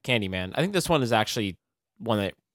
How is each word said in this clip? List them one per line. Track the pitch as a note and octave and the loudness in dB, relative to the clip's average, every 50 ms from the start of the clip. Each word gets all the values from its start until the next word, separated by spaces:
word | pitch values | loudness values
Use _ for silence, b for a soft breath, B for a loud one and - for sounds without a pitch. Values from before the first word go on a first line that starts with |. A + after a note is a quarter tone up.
| - | 0
Candyman. | - B2+ A#2 G#2 F#2+ F#2 F#2 F#2 F#2 F#2+ | 0 2 2 2 0 -4 -4 -4 -4 -2
I | - | -2
think | D3+ F#3+ G#3 | -2 0 0
this | F#3 - - | 0 0 2
one | E3+ D3+ C3 | 2 2 2
is | A2+ A#2+ | 2 2
actually | A2 G#2+ - - B2 G#2+ G2 F2 - _ _ _ _ _ _ _ - | 2 2 2 -2 -2 -2 -4 -4 -8 _ _ _ _ _ _ _ -10
one | - A2+ A2+ G#2 | -4 -2 0 0
that | G2+ F#2+ - _ _ _ _ | 0 -2 -4 _ _ _ _